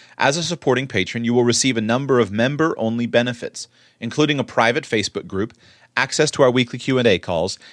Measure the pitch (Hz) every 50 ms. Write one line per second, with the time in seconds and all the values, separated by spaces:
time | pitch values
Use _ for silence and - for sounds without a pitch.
0 | - - - - - 135 143 175 170 160 175 147 - 143 127 123 135 131 - 98
1 | 92 - - 120 117 117 120 123 120 120 117 - - 131 123 113 110 110 117 131
2 | 143 139 139 120 117 92 101 107 117 135 147 143 160 165 - - 113 113 113 117
3 | 120 117 120 120 120 123 120 - - - - - - - _ _ _ _ _ _
4 | - 117 - - 151 147 151 139 120 - - 127 117 113 120 156 - - - 110
5 | 98 - - 101 - 85 - 95 104 117 - _ _ _ _ _ _ _ _ 120
6 | 131 135 - - 156 147 - - 143 127 120 131 123 120 - 120 - - 131 127
7 | 120 117 98 87 - - 90 82 85 98 - - - -